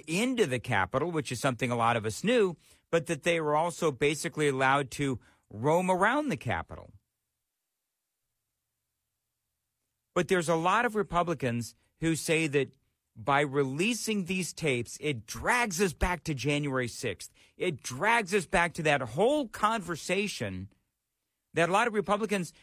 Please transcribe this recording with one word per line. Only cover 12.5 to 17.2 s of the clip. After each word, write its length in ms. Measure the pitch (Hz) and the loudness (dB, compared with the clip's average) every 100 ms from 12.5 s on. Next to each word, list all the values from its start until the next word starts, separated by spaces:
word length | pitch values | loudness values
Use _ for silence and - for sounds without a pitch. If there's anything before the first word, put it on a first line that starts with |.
| 139 135 - _ _ _ - | 2 0 -4 _ _ _ -6
by 260 | 110 139 | 0 2
releasing 840 | 147 135 135 139 202 233 - 214 170 | 2 2 0 0 -2 -2 -2 -2 -2
these 280 | 190 170 | -2 -4
tapes, 440 | - 160 123 113 - | -4 0 0 -2 -6
it 280 | 147 131 - | -6 -6 -8
drags 520 | - 147 240 240 165 | -6 0 0 0 0
us 140 | 196 | 0
back 300 | 139 185 180 | 0 -2 -2
to 100 | - | -4
January 540 | 147 127 147 147 131 123 | -4 -2 0 0 -2 -4
sixth. 440 | - 120 92 | -4 -8 -8